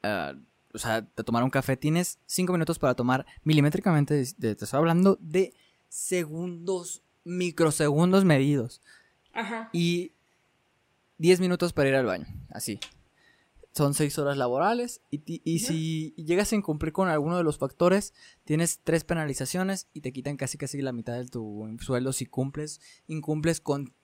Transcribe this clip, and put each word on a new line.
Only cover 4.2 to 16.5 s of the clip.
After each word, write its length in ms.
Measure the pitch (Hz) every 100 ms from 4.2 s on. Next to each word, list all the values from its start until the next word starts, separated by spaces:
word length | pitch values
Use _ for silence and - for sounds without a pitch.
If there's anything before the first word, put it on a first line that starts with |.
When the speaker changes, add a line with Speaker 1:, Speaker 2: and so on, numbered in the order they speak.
| 127 -
Speaker 1:
de, 180 | 113 104
te 80 | 104
estoy 120 | 135
hablando 400 | 165 170 190 190
de 340 | 165 175 190 _ _ _ _
segundos, 1120 | - - 185 156 160 180 175 175 185 175 - _ _ 170
microsegundos 1000 | 180 180 160 160 147 151 147 180 190
medidos. 580 | 190 143 135 143 117 - _ - _ _ _
Speaker 2:
Ajá. 360 | - 226 226 226
Speaker 1:
Y 400 | 170 170 175 175 _ _ _ _ _ _ _ _ _ _ _
diez 240 | 160 180
minutos 320 | 185 180 175
para 160 | 160 139
ir 60 | 135
al 100 | 123
baño, 220 | 90 - - -
así. 280 | 104 - 101 - _ _ _ _ _ _ _ -
Son 200 | - 143
seis 240 | 143 147 147
horas 200 | 143 139
laborales 640 | 123 127 185 233 240 - _
y 60 | 151
ti-, 240 | - 165
y 140 | - 165
Speaker 2:
Ujú. 80 | 240
Speaker 1:
si 480 | 160 160 160 156 -
llegas 380 | 156 175 202